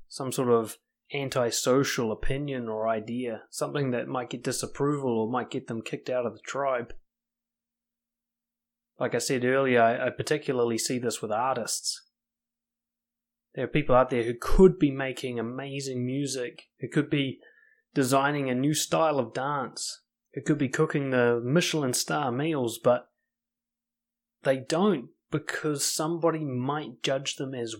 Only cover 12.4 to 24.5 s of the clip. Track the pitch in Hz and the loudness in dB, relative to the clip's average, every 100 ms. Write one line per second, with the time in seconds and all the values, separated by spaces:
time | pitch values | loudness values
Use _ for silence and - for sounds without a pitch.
12.4 | _ _ _ _ _ _ _ _ _ _ | _ _ _ _ _ _ _ _ _ _
13.4 | _ - 127 156 - 123 127 123 117 117 | _ -6 -2 0 6 6 6 2 -2 -2
14.4 | - - 190 - 143 135 135 127 127 120 | 4 10 10 8 0 0 -6 -6 -6 -4
15.4 | 113 127 139 139 135 127 123 135 139 131 | -4 -6 -8 -8 -6 -4 -4 -2 -4 -4
16.4 | 123 - - - 120 156 147 143 135 - | -8 -10 -20 -12 -2 -2 0 0 -2 -6
17.4 | - _ _ _ _ 139 127 135 139 147 | -16 _ _ _ _ 0 2 4 2 0
18.4 | 135 123 143 147 - 165 160 143 113 127 | 0 0 2 0 0 2 2 2 -2 -4
19.4 | 135 143 117 - - - _ _ _ - | -4 -4 -6 -8 -10 -12 _ _ _ -10
20.4 | - 151 131 - 156 151 139 127 120 120 | -2 0 0 0 0 0 0 2 4 2
21.4 | 120 165 170 160 131 123 - 151 139 123 | 2 2 2 0 0 -2 -2 -2 -2 -2
22.4 | 156 151 120 110 127 123 - _ _ _ | 0 0 -2 0 2 2 0 _ _ _
23.4 | _ _ _ _ _ _ _ _ _ _ | _ _ _ _ _ _ _ _ _ _
24.4 | 147 | -2